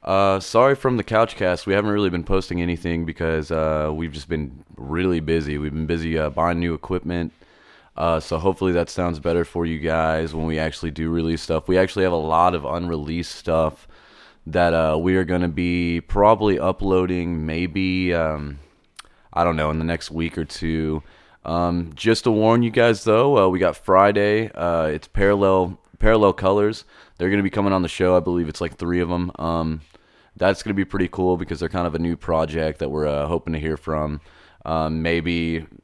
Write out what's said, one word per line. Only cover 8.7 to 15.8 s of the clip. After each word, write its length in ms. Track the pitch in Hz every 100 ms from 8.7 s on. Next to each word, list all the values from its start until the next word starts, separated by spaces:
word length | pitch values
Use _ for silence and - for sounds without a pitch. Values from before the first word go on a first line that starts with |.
that 180 | 85 82
sounds 300 | - 87 80
better 260 | 78 85 85
for 180 | 90
you 140 | 85 80
guys 560 | 80 80 80 80 80
when 140 | 80 80
we 100 | 78
actually 320 | 80 - 82
do 220 | 73 80
release 320 | 85 82 82
stuff. 240 | - 80 -
We 100 | 92
actually 240 | 92 -
have 120 | 92
a 20 | 87
lot 400 | 78 80 87 87
of 100 | 71
unreleased 680 | 82 87 82 73 85 85 -
stuff 520 | - 80 80 76 - - - - - _ -
that, 260 | 82 87
uh, 240 | 82 80 78
we 160 | 85 92
are 80 |
gonna 240 | 85 90 90
be 540 | 78 87 87